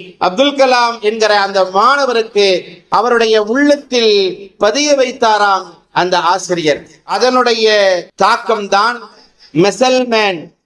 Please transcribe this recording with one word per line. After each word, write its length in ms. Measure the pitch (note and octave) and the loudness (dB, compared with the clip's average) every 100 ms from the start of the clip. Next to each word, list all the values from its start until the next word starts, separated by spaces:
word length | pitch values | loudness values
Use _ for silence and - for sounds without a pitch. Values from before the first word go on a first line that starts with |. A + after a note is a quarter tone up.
| - - | -12 -4
அப்துல் 380 | F3 F#3+ C#4+ C4+ | -2 0 0 2
கலாம் 440 | C4 B3 A#3+ A3+ | 2 2 0 -2
என்கிற 380 | G#3 A3+ G#3+ G#3 | -4 0 0 2
அந்த 240 | G3 G3 | 0 0
மாணவருக்கு 1000 | F#3 F#3+ A#3+ C#4+ B3+ A#3 A3+ G3+ G3 F3 - - _ | 0 2 2 2 0 -2 -2 0 0 0 -4 -18 _
அவருடைய 540 | F#3 A#3+ A#3 A3+ A3 | -2 0 0 2 0
உள்ளத்தில் 1080 | G#3 C4 D4 C#4+ - B3 A3 G3+ F#3 F3 G3 - | 0 0 2 0 -2 0 2 2 0 -6 -16 -4
பதிய 360 | G#3 C4+ D4 | -2 0 0
வைத்தாராம் 720 | C#4 B3+ B3+ A#3 G#3 G3+ F#3+ F3 - _ | 0 0 0 0 2 0 0 -4 -18 _
அந்த 260 | D3+ F3+ F3 | -4 -2 0
ஆசிரியர். 680 | E3 F#3+ F3+ E3+ D#3 B2 - _ | 0 -2 -4 -2 -2 -2 -6 _
அதனுடைய 680 | - G3 B3 B3+ A#3+ A3+ G#3+ G#3 G3 F3 - - | -8 -2 2 2 0 0 2 2 2 0 -6 -2
தாக்கம்தான் 720 | G3 A3+ A#3 G#3+ G3 G3 A3+ A#3 G#3+ - _ _ - | 0 0 -2 -4 0 0 0 -4 -12 -20 _ _ -4
மெசல்மேன் 1000 | D3 G3 F3+ B3+ B3+ B3 A3+ G3+ E3+ F3 _ | 0 0 2 0 0 0 0 -2 -4 -12 _